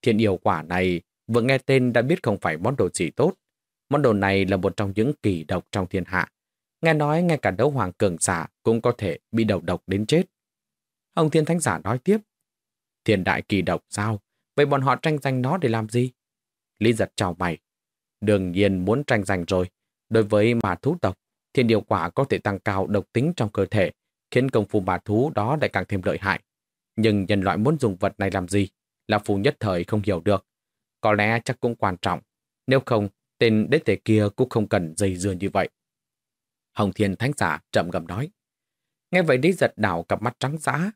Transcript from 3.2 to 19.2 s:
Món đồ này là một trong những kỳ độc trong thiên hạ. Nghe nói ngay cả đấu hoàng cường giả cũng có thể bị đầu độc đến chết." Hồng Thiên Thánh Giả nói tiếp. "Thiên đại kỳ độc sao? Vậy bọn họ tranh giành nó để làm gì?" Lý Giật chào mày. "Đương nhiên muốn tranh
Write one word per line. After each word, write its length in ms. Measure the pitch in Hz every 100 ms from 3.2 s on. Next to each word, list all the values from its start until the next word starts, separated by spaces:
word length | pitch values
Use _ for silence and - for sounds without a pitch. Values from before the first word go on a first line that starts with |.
| 151 - _ _ _ _ _
Món 120 | 143
đồ 120 | 135
này 320 | 104 98 98 92
là 120 | 98
một 200 | 95 -
trong 160 | 101 98
những 180 | 120 147
kỳ 200 | 110 90
độc 240 | 76 92 -
trong 160 | 104 90
thiên 160 | 95 87
hạ. 260 | 90 - _ _ _ _ _
Nghe 120 | 165
nói 300 | 156 147 156
ngay 140 | 175 151
cả 140 | 101
đấu 200 | 92 135
hoàng 200 | 139 92
cường 240 | - 101 85
giả 280 | - 85 - _
cũng 180 | - 113
có 100 | 120 120
thể 220 | 98 76 _
bị 120 | 113
đầu 180 | 107 95
độc 220 | 82 90 -
đến 180 | 98 107
chết." 180 | 156 185 _ _ _ _ _ _ _ _ -
Hồng 140 | 160
Thiên 160 | 160 156
Thánh 140 | 170
Giả 200 | 127 80
nói 160 | 92 123
tiếp. 180 | - 214 _ _ _ _ _ _ _ _ -
"Thiên 180 | 101
đại 180 | 92 76
kỳ 200 | - 98
độc 240 | 85 82 _
sao? 320 | - 107 107 _ _ _ -
Vậy 100 | 143
bọn 160 | 139
họ 140 | 135 123
tranh 220 | 160 151
giành 240 | 139 131
nó 160 | 127 185
để 120 | 135
làm 200 | 113 110
gì?" 220 | 117 127 _ _ _ _ _ _ _
Lý 140 | 107
Giật 180 | 110 95 -
chào 200 | 95 87
mày. 180 | 87 82 _ _ _ _ _ _
"Đương 300 | 104 104 92
nhiên 340 | 87 101 95 90
muốn 180 | 120
tranh 200 | 147 117